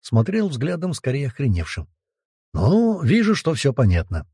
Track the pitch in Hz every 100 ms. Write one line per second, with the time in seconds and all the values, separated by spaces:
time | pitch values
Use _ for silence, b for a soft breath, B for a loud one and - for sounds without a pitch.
0 | - 220 220 214 208 127 147 175 180 160
1 | 131 135 139 - 139 90 80 - - _
2 | _ _ _ _ _ - 104 208 233 202
3 | 131 220 214 214 - 160 139 127 113 87
4 | - 85 -